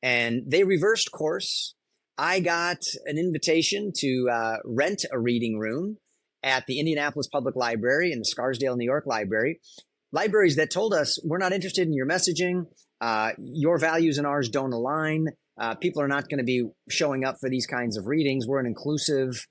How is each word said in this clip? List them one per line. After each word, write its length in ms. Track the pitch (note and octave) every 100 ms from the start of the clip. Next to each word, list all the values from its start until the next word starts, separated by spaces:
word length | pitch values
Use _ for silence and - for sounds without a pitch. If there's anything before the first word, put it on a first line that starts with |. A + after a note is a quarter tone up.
And 400 | C3 A#2+ A#2 A#2 C3
they 140 | D3+
reversed 480 | F#3+ F#3+ F#3 A3+ -
course. 640 | - D#3 F3+ F3+ - - - _ _ _ -
I 220 | D3+ F#3+
got 380 | E3+ E3+ E3+ F3 - - -
an 120 | D3+
invitation 720 | F3+ D#3 - D#3+ D#3+ G3+ G#3 E3+
to, 300 | C#3 B2+ B2
uh, 240 | A#2 A2+ A2
rent 400 | - A#2 D3+ G3+ -
a 60 | B2+
reading 400 | A#2 A#2+ A#2 A2
room 400 | A2 B2 F#3+ G#3+ _ _ _ _
at 240 | C3+ C3 C3
the 120 | C3+
Indianapolis 480 | D#3 D3+ D3 D3 C3+
Public 260 | C#3+ C3 B2+
Library 540 | A#2+ A#2 A2+ C#3 F3+
and 80 | C3+
the 40 | G#2
Scarsdale, 500 | - B2 B2+ C3 B2
New 80 |
York 200 | A#2+ C#3+ C#3+
Library. 540 | A2+ G2+ G#2+ B2 E3 - - _ _ _
Libraries 440 | D3+ G#3 G#3 F#3 C#3+
that 140 | D#3
told 240 | F3 A3
us, 240 | F#3 C#3+ -
"We're 140 | E3 E3
not 140 | F#3
interested 340 | F#3+ F#3 G3 F3
in 60 |
your 120 | D3 C3
messaging. 600 | F3+ - D#3+ F3+ F3+ E3+ _ _ _
Uh, 320 | A#2 A2 A2 -
your 400 | - D3 D3 E3+
values 400 | D#3+ E3 E3 C#3+
and 80 | D3
ours 220 | C#3+ B2
don't 240 | C#3 C3+
align. 560 | A#2+ B2 D3+ D#3 D#3 D#3+ - _ -
Uh, 160 | A#2
people 260 | A2+ F3+ D#3
are 60 | C#3+
not 200 | C#3 C3+
gonna 160 | C#3+
be 240 | A#2+ B2+ A#2 - -
showing 360 | - D#3 C3+
up 120 | C3 C3
for 80 | C3
these 160 | C3 A#2+
kinds 300 | B2+ A#2+ A2
of 100 | G2
readings. 400 | D3+ C#3+ C3+ A2+
We're 140 | C#3
an 60 | B2
inclusive 800 | G#2+ C#3 D3+ - C#3+ C3 A#2 -